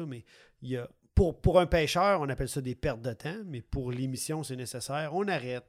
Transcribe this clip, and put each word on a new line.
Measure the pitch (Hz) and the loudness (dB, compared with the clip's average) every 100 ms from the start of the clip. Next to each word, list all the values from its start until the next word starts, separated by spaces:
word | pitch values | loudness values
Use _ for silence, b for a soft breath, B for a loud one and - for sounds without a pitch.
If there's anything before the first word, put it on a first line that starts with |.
| 160 | -8
mais | 120 - B B _ | -10 -14 B B _
il | 127 | -6
y | 127 | -6
a, | 120 _ _ - | -8 _ _ 4
pour, | 175 - | 4 4
pour | - 180 | 6 6
un | 175 | 6
pêcheur, | 170 147 175 196 185 | 4 4 4 4 4
on | 139 | 0
appelle | 127 131 | -2 -2
ça | 143 | -4
des | 127 | -4
pertes | 123 151 113 | -4 -4 -4
de | 123 | -6
temps, | 113 151 214 196 | -6 -8 -8 -8
mais | 123 | -10
pour | - 143 127 | -6 -6 -4
l'émission, | 123 131 127 - 156 | -4 -4 -4 -4 -6
c'est | 139 | -6
nécessaire. | 127 120 123 - 143 151 | -8 -8 -8 -6 -4 -4
On | 175 202 | -2 0
arrête, | 160 127 123 | -2 -2 -6